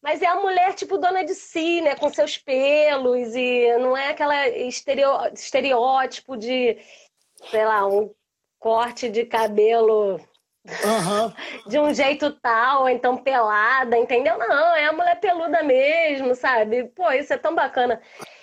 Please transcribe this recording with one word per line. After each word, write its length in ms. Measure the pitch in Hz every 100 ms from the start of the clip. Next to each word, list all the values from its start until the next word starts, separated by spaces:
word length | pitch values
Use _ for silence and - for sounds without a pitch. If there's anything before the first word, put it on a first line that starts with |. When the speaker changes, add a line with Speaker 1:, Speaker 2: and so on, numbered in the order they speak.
Speaker 1:
Mas 180 | 285 311
é 60 | 349
a 100 | 359
mulher, 380 | 392 370 370
tipo, 240 | 381 - 381
dona 260 | 349 370
de 100 | 311
si, 460 | - - 330 320 339
né? 140 | 320
Com 140 | 269 294
seus 260 | 294 302 -
pelos, 960 | - 262 277 294 302 285 254 247 240 233
e 400 | 247 247 240 233
não 180 | 254 262
é 120 | 277
aquela 380 | 302 294 294 269
estereo-, 840 | 233 247 247 - 277 277 269 233
estereótipo 1040 | - - 277 277 247 247 262 262 254 - 262
de, 400 | 226 254 247 214 - - _ _ _ _ -
sei 140 | 220
lá, 220 | 220 214 196
um 240 | 202 214 - _ _ _ _
corte 500 | 220 226 240 233 247
de 160 | 208 233
cabelo 920 | 226 220 208 214 233 220 220 202 180 - _ _ _ - -
Speaker 2:
Aham. 540 | 202 220 175 208 226 -
Speaker 1:
<laughs> 300 | - - -
de 120 | 254
um 140 | 294
jeito 380 | 233 269 294 294 -
tal, 420 | 254 226 247 277
ou 60 | 262
então 280 | 247 247 247
pelada, 800 | 262 262 220 208 220 262 254 233
entendeu? 420 | 233 247 277 330
Não, 360 | 311 294 330
é 120 | 330 302
a 60 |
mulher 280 | 320 349 339
peluda 420 | 392 349 330 330
mesmo, 720 | 302 254 277 320 320 277 262
sabe? 500 | 247 294 247 214 240 240
Pô, 200 | - 359
isso 200 | 269 285
é 60 | 277
tão 160 | 311
bacana. 460 | 330 277 262 247 226 - - - -